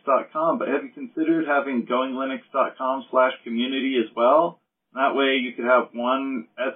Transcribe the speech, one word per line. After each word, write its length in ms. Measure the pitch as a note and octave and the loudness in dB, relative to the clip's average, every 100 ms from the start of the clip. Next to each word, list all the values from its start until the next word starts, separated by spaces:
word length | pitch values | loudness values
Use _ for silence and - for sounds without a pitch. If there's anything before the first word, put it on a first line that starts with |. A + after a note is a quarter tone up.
| - | 0
dot 260 | B2+ - | 0 0
com, 260 | D#3 E3 A#2+ | -2 -2 0
but 100 | - | -2
have 160 | - | -4
you 60 | A#3+ | -4
considered 560 | - - - D#3+ E3 D3 | -12 -10 -4 0 0 0
having 380 | C#3+ C#3 B2+ A2+ | 0 0 -2 -2
going 280 | B2 C3 | -2 -2
linux 280 | B2+ C3+ B2+ - | -4 -6 -6 -6
dot 240 | C3+ B2+ - | -2 -2 -2
com 280 | C3 C3+ A#2+ | -4 -4 -2
slash 240 | C3 B2+ B2+ | 2 2 0
community 540 | A#2+ A#2 B2 C3+ C3+ C3 | -6 -4 -2 -2 -2 0
as 180 | G#2+ - | -2 2
well? 440 | A#2+ D3 E3+ E3+ _ _ _ | 4 4 2 -2 _ _ _
That 220 | B2 C3+ B2+ | -2 0 2
way 220 | C#3 C3+ | 2 0
you 120 | B2 | -2
could 120 | - B2 | -4 2
have 240 | B2+ A#2+ | 2 2
one 540 | A#2 A#2+ C3+ C3+ C3 - - | -2 -2 -2 -2 -6 -8 -8
S 160 | C3 | -6